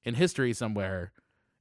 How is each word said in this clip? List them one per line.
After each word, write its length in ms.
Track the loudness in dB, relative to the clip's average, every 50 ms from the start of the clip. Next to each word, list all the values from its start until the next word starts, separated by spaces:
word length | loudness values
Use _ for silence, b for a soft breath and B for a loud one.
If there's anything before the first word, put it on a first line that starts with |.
| -4
in 100 | -2 2
history 380 | 2 2 2 2 2 0 0 0
somewhere. 580 | 0 -2 -2 0 0 -2 -2 -2 -4 -6 -8 _ _ _ _ _ _ _ _ _ _